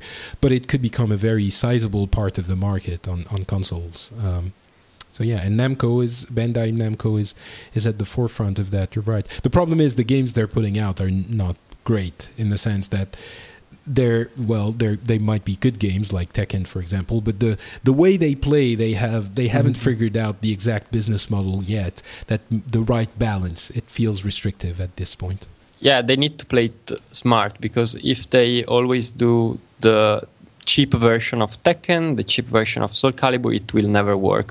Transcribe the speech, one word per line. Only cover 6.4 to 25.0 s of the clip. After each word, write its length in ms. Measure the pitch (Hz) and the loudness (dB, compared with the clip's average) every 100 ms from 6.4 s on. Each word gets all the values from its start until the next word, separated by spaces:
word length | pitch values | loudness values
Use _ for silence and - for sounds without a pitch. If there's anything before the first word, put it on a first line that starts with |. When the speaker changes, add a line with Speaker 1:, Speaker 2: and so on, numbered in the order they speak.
| 117 117 113 117 | -2 0 0 0
Speaker 1:
Namco 440 | 110 110 110 107 | -2 -2 0 0
is, 160 | 104 - - - - | -2 -6 -14 -20 -8
is 140 | 117 113 | -2 0
at 140 | 104 | -2
the 40 | |
forefront 540 | 101 - 120 - 104 98 | -4 -2 -2 -2 -2 -2
of 140 | 95 | -2
that. 240 | 98 95 110 | -2 -2 -2
You're 80 | |
right. 200 | 104 107 - - | -2 -2 -2 -4
The 40 | 135 | 2
problem 320 | 175 170 160 | 4 4 4
is 140 | 147 | 4
the 80 | 113 | 2
games 300 | 117 135 127 | 2 2 2
they're 160 | 120 107 | 0 0
putting 280 | 120 107 101 | 0 0 0
out 240 | 101 92 | -2 0
are 60 | 95 | 0
n-, 200 | 95 90 | 0 -2
not 260 | 113 90 82 _ - | -2 -2 -4 _ -8
great 460 | - 110 92 - - - | -2 -2 -2 -10 -12 -4
in 120 | 107 | -2
the 80 | 101 | 0
sense 300 | 110 101 98 | -2 -2 -2
that 280 | 98 95 - - - - - _ - - | -4 -4 -10 -18 -20 -20 -20 _ -16 -4
they're, 440 | 131 120 117 117 - | 2 2 2 0 -4
well, 360 | 110 110 104 | -2 0 0
they're, 240 | 117 113 104 | 0 -2 0
they 220 | 117 110 | 0 0
might 260 | 107 107 | 0 0
be 100 | - | -2
good 240 | 95 131 107 | 0 0 0
games 340 | 104 95 104 | -2 -2 -2
like 200 | 95 87 | -2 -4
Tekken, 340 | - 98 98 90 | -4 -4 -4 -6
for 140 | 95 | -8
example, 400 | 87 98 87 117 | -4 -4 -2 -2
but 180 | 107 101 | -2 0
the, 180 | 117 104 - - | 0 -2 -8 -2
the 80 | 127 | 2
way 240 | 135 185 190 | 4 6 4
they 180 | 156 | 2
play, 400 | 139 143 147 127 | 0 2 4 4
they 200 | 113 113 | 2 0
have, 420 | 104 117 113 101 104 | 0 0 -2 -4 -2
they 100 | 120 | 0
haven't 280 | 117 117 | 2 2
Speaker 2:
Mm-hmm. 100 | 117 | 2
Speaker 1:
figured 320 | 139 113 113 110 | 0 0 0 0
out 240 | 110 101 | -2 -2
the 120 | 110 | -2
exact 380 | 101 110 107 - | -2 -2 -4 -2
business 400 | 110 104 104 - | -2 0 -2 -2
model 320 | 101 95 98 | -2 0 -2
yet, 400 | 95 107 90 - - - - | -2 -4 -4 -8 -14 -12 -4
that 140 | 110 - | -4 -2
m-, 140 | 110 120 | -6 -2
the 140 | 113 | 0
right 360 | 113 120 104 - | 0 0 -2 -2
balance. 540 | 113 98 92 82 - | -2 -2 -4 -6 -8
It 140 | 117 - | -8 -6
feels 380 | - 113 98 | -2 -2 -2
restrictive 560 | 98 - 104 - 87 87 | -4 -4 -6 -6 -6 -6
at 160 | 90 | -8
this 180 | - | -8